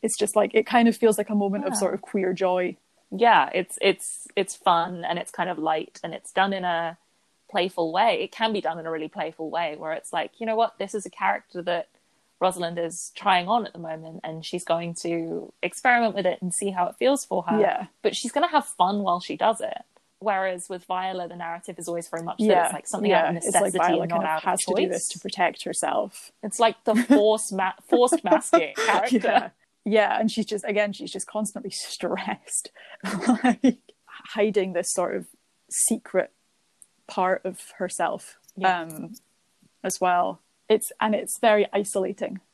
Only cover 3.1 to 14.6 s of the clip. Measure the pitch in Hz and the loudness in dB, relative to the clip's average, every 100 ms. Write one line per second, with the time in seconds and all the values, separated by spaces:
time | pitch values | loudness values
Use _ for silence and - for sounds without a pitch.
3.1 | 190 233 196 135 - 175 - 196 - - | 2 6 6 4 0 -4 0 2 2 -4
4.1 | - - - 196 - - 170 170 180 170 | -14 -8 -4 -4 -2 2 2 2 -6 -6
5.1 | 175 - - 180 165 156 160 - - 170 | -6 -6 -6 -4 -2 -2 -2 -4 -12 -12
6.1 | 160 - - 196 196 180 170 170 165 _ | -12 -6 0 0 0 -2 -2 -4 -8 _
7.1 | _ _ _ _ 202 180 - 165 175 226 | _ _ _ _ -2 -2 0 -2 2 2
8.1 | 180 185 - 226 208 160 165 160 160 156 | 2 -4 -2 -2 -2 -4 -6 -6 -8 -8
9.1 | 202 160 160 160 160 170 151 160 160 - | -8 -8 -8 -8 -4 -6 -6 -8 -8 -6
10.1 | - 151 _ 226 220 226 _ 196 214 196 | -6 -6 _ -4 0 0 _ -8 -8 -10
11.1 | - 190 202 _ 180 170 170 160 _ _ | -6 -4 -4 _ -10 -4 -4 -6 _ _
12.1 | _ _ _ 185 180 170 170 170 170 - | _ _ _ -2 0 -6 -4 -6 -6 -14
13.1 | - 202 185 175 233 208 - 170 160 160 | -6 2 2 2 0 0 -10 -10 -10 -12
14.1 | 165 - 160 160 175 | -12 -12 -10 -8 -8